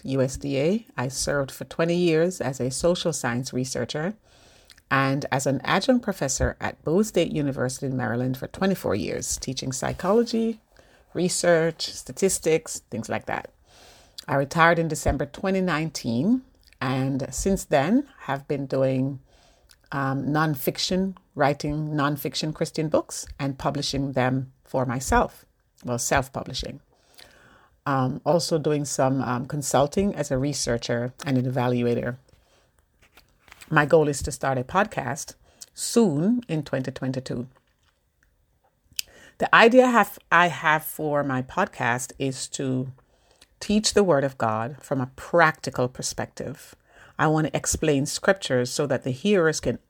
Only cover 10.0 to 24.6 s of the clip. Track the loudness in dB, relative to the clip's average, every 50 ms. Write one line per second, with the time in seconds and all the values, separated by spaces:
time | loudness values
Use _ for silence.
10 | 0 2 2 2 2 2 0 -2 -2 -2 -4 -6 _ _ _ _ -20 _ _ _
11 | _ _ -4 -2 -2 -2 0 0 4 4 4 4 4 2 -2 -4 -8 -10 -10 -12
12 | -14 -12 -6 0 0 0 0 0 0 2 2 2 0 -4 -12 -12 -12 -10 -8 -8
13 | -6 -4 -6 -6 -4 -6 -6 -6 -8 -10 _ _ _ _ -20 -20 -20 -20 -20 -20
14 | -20 _ _ -14 -6 -2 0 0 0 0 4 4 6 6 6 4 2 -2 -2 -2
15 | -2 -2 -2 -2 -2 -6 -8 -6 -2 0 0 0 0 0 0 0 -2 -4 -6 -6
16 | -4 -2 0 2 2 2 2 0 0 _ _ _ _ -20 _ -6 -4 -2 0 0
17 | 0 0 -2 -2 -4 -6 -6 -4 0 0 0 0 0 2 2 2 4 4 2 2
18 | 2 0 -10 -12 -6 -6 -6 -4 -4 -4 -4 -4 -4 -2 0 2 2 2 2 0
19 | 0 -2 -4 -8 -12 _ _ _ _ _ _ _ _ _ -20 _ _ -8 -6 -4
20 | -2 -2 -2 -2 -2 0 0 2 2 0 0 -2 -2 -4 -4 -2 -2 -2 0 0
21 | -2 -2 -4 -10 _ _ -2 0 2 2 0 0 -2 -4 -4 -4 -4 -2 0 0
22 | 0 0 0 -2 -4 -6 -6 -4 -4 -4 -4 -4 -4 -4 -2 -4 -2 2 2 0
23 | 0 0 -8 -12 -12 -12 -8 -6 -6 -6 -4 -2 -2 -2 -2 -2 -4 -2 -2 -2
24 | -2 -2 0 2 2 2 2 0 -2 -4 -10 _